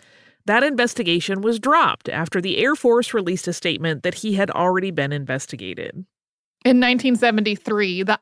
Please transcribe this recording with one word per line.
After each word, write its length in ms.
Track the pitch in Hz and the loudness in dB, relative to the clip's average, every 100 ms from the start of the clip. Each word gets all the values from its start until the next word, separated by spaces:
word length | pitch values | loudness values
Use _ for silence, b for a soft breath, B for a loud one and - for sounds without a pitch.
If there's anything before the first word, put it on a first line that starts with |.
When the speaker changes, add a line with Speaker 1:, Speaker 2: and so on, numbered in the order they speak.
| b b b b | b b b b
Speaker 1:
That 200 | - 226 | 0 2
investigation 760 | 294 247 240 - 175 170 190 190 | 2 2 0 0 0 0 0 -2
was 200 | 214 226 | -2 0
dropped 480 | 247 320 233 - - | 2 2 2 -2 -6
after 320 | 143 165 185 | -6 -4 -4
the 180 | 185 - | -2 0
Air 160 | 247 | 0
Force 400 | 302 247 233 233 | 2 4 2 2
released 320 | 226 175 185 - | -2 -2 -4 -4
a 60 | |
statement 500 | 170 180 131 160 147 | -4 -4 -2 -2 -2
that 120 | 180 | -4
he 200 | - 220 | -4 -2
had 160 | 196 196 | 0 0
already 400 | - 180 185 190 | 0 0 0 -2
been 220 | 160 139 | -2 -2
investigated. 920 | 143 135 131 - 123 95 - - - 185 _ _ _ _ _ | -4 -4 -6 -6 -10 -10 -10 -12 -12 -16 _ _ _ _ _
Speaker 2:
In 160 | 254 247 | 4 4
nineteen 340 | 247 247 262 | 4 2 2
seventy-three, 880 | 233 240 214 208 202 - 208 196 180 | 2 4 2 0 -2 -2 0 0 0
the 160 | 190 240 | 0 0